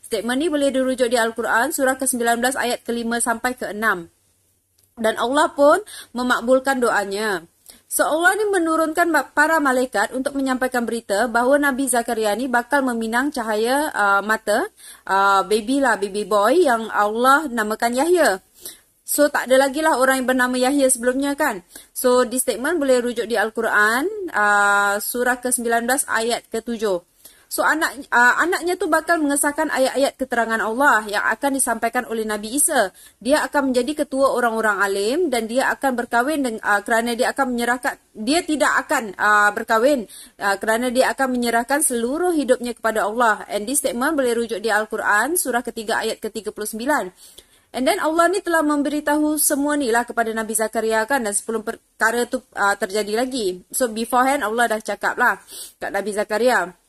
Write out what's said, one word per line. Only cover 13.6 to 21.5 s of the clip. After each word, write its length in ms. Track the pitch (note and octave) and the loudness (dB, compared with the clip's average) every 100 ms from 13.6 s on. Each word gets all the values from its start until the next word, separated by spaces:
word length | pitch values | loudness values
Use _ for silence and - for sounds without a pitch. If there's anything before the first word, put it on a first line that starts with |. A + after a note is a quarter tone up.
| A3+ C4+ D4+ | 0 0 0
uh, 320 | - G3+ G3 | 0 2 2
mata, 480 | G3 A3 - G#3+ G4 _ - - - | 2 -2 0 0 0 _ -20 -20 -2
uh, 320 | F#3+ G3 G3 F#3 | 2 4 4 2
baby 340 | G#3+ G#3+ C#4 | 0 0 0
lah, 160 | C4+ G#3 | 2 0
baby 300 | G3+ G3 G3 | -2 -4 0
boy 340 | G#3 G#3 D#4+ | 2 4 4
yang 300 | D#4 A3+ A3 | 4 2 0
Allah 560 | C3 G#3 A3 B3+ C#4 D#4 | 0 0 2 4 4 2
namakan 480 | A#3 G#3 A3 A#3+ A#3+ | -4 -4 -2 -2 0
Yahya. 460 | D#4+ F4+ C#4 F#3+ _ _ - - _ _ - | 2 4 4 2 _ _ -20 -20 _ _ -8
So, 240 | - D4 | 2 2
tak 160 | D4 A#3+ | 2 2
ada 220 | C4 C#4 | 4 4
lagi 100 | C4 | 2
lah 160 | D#4 C4+ | 0 2
orang 240 | C4 C4 | 2 2
yang 80 | B3 | 2
bernama 320 | C4 B3 B3+ | 2 2 2
Yahya 320 | B3+ C#4+ C4 | 2 4 2
sebelumnya, 400 | B3+ A#3+ C4 C#4+ C#4+ | 2 0 0 -2 0
kan. 240 | D4+ | -2